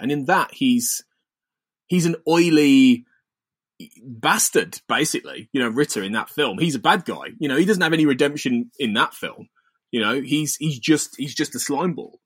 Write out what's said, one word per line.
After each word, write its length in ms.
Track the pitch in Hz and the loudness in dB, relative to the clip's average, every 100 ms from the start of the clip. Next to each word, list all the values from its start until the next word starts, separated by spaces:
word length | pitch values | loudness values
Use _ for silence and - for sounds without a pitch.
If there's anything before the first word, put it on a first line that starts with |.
And 100 | 123 | -4
in 120 | 147 135 | -4 0
that, 280 | 185 - | 0 0
he's, 500 | - 131 123 117 - - _ _ _ _ _ _ _ - | -2 2 2 0 -6 -10 _ _ _ _ _ _ _ -4
he's 180 | 180 170 | 0 0
an 80 | 165 - | -2 0
oily 760 | 170 170 156 147 135 131 120 - _ _ _ _ _ _ - - _ | 2 4 4 6 6 6 4 0 _ _ _ _ _ _ -20 -20 _
bastard, 760 | 123 113 151 214 - - 87 - - | -20 -4 0 0 2 0 -2 -4 -4
basically, 600 | 120 160 - - 131 - | -2 0 -4 -8 -16 -6
you 80 | 139 | -2
know, 80 | 120 | 0
Ritter 340 | 113 147 110 | 0 0 -2
in 100 | 95 | -4
that 180 | 110 - | -4 -6
film. 280 | - 135 107 | -2 -2 0
He's 180 | 165 135 | -2 0
a 40 | |
bad 240 | 160 196 | 2 0
guy. 280 | - 82 69 - | 0 -10 -10 -8
You 100 | 143 | -2
know, 80 | 131 | 0
he 80 | |
doesn't 180 | 185 196 | 2 2
have 100 | 165 | 2
any 140 | 165 151 | 2 2
redemption 640 | 127 147 147 135 120 120 - | 2 0 0 -2 -2 -4 -6
in 160 | 127 | -4
that 200 | 104 147 | -2 -2
film. 340 | - 80 - - _ _ _ _ | -4 -12 -12 -20 _ _ _ _
You 100 | 120 | -4
know, 200 | 107 135 | -2 -2
he's, 360 | 127 151 151 - | -2 -4 -2 -4
he's 220 | 156 131 | -6 -4
just, 380 | 131 151 - - | 0 0 0 -10
he's 180 | 151 | -8
just 200 | 120 147 | -6 -6
a 40 | 123 | -6
slime 360 | - 139 180 | -6 -4 -4
ball, 260 | 139 - - | -4 -10 -18